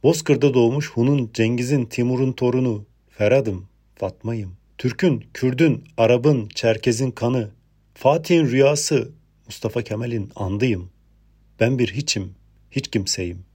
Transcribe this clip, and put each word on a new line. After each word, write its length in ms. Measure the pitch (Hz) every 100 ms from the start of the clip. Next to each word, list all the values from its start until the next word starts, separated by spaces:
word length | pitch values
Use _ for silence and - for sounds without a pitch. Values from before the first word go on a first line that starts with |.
Bozkır'da 520 | 165 170 - 135 143
doğmuş 360 | 127 117 139 147
Hun'un, 400 | - 123 143 113
Cengiz'in, 520 | 117 113 120 123 143 117
Timur'un 460 | - 123 123 135
torunu 540 | 127 123 127 127 104 104 _ _
Ferhat'ım, 600 | - 104 135 135 92 95 _ _
Fatma'yım. 600 | _ 95 - 113 113 98 90 _ -
Türk'ün, 460 | 127 - 185 117 -
Kürd'ün, 500 | - 127 123 165 123 - -
Arap'ın, 520 | 113 123 135 135 104
Çerkez'in 560 | - 117 107 - 113 131
kanı, 400 | - 120 131 104 - _ _ _
Fatih'in 560 | _ 131 160 160 170 143
rüyası, 600 | 127 139 147 - 143 - - _ _ -
Mustafa 360 | - 117 120
Kemal'in 480 | 110 107 120 117 98 -
andıyım. 540 | 98 101 127 98 92 _ _ _ _ _ _ _
Ben 180 | 113 131
bir 140 | 117
hiçim, 420 | 107 151 104 95 - _ _ _
hiç 180 | - -
kimseyim. 560 | 110 92 - 87 90 92